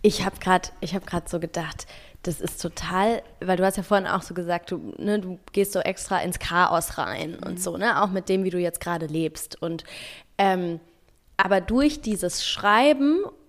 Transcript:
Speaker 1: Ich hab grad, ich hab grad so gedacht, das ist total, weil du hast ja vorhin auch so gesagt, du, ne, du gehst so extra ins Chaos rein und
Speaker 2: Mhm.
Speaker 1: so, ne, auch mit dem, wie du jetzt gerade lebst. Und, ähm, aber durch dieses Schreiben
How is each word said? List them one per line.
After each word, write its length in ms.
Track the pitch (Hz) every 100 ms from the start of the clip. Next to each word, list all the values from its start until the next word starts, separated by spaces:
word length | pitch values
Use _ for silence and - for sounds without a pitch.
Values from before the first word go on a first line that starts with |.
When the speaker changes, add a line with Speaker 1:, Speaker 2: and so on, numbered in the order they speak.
Speaker 1:
Ich 220 | 214 -
hab 160 | 185 -
grad, 320 | 185 180 - -
ich 140 | 175
hab 120 | 190 -
grad 220 | 175 -
so 120 | 170
gedacht, 460 | 165 - 160 - - - - -
das 180 | - 160
ist 200 | - -
total, 640 | 170 - 165 180 208 233 - -
weil 160 | 180 180
du 80 |
hast 120 | 190 190
ja 60 |
vorhin 220 | 180 202 185
auch 160 | 185
so 120 | -
gesagt, 360 | 175 170 175 -
du, 200 | 180 104 -
ne, 240 | 202 208
du 180 | 185 180 -
gehst 200 | - 196
so 80 | 196
extra 380 | - 190 - 190
ins 200 | 180 -
Chaos 580 | - 170 180 170 - -
rein 380 | - - 156 170
und 160 | -
Speaker 2:
Mhm. 40 | 180
Speaker 1:
so, 180 | 185 175
ne, 260 | 214 147
auch 60 | 202
mit 200 | 190 180
dem, 160 | 190
wie 60 | 190
du 80 | 175
jetzt 220 | 175 -
gerade 260 | 180 170 160
lebst. 540 | 156 160 156 - -
Und, 220 | 170 165 - - - - - -
ähm, 440 | 196 185 175 165 - _ _ _ _ -
aber 240 | 196 190
durch 400 | 175 233 294 294
dieses 440 | 226 208 180 - -
Schreiben 760 | - 202 214 277 277 277 339 415 -